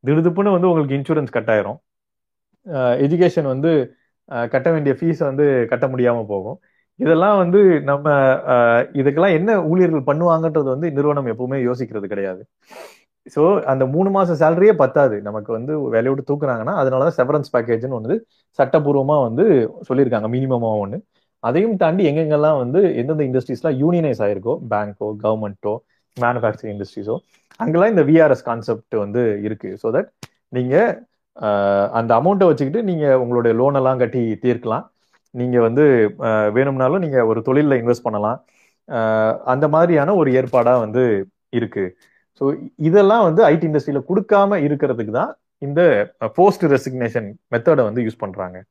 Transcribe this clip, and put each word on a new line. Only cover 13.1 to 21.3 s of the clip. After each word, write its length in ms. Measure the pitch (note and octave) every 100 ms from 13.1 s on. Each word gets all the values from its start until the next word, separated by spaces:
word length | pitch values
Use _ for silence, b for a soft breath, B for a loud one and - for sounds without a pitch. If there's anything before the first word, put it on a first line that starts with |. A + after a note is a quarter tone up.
| _ -
So, 320 | - D#3+ G3
அந்த 260 | - C3+ C3
மூணு 240 | D3+ G3
மாச 220 | G3 F3+
சேலரியே 400 | D#3 D#3 E3 G#3
பத்தாது. 480 | G#3 C3 D3+ C#3 G#2
நமக்கு 320 | G#2 G#2+ G#2
வந்து 300 | A2+ B2+ D3+
வேலையை 320 | C3 A2+ B2
விட்டு 200 | C3+ -
தூக்குறாங்கன்னா, 400 | C#3+ C#3+ A#2 A#2
அதனாலதான் 420 | F#3+ C3+ C3 D3+ D#3
செவரன்ஸ் 360 | B2+ D3 C3+
பேக்கேஜ்னு 460 | B2 A2+ A2+ B2+ B2
ஒண்ணு 180 | A2 G#3+ - _ _ -
சட்டப்பூர்வமா 640 | C3 D#3+ D3 C#3 C3+ D3+
வந்து 480 | B2 A#2 G#3+ D3 A2 - -
சொல்லியிருக்காங்க, 400 | C3 C3 A2+ A2
மினிமமா 420 | B2 C3 B2 A2+ G#2+
ஒண்ணு. 200 | G2 C#3+ _ _ _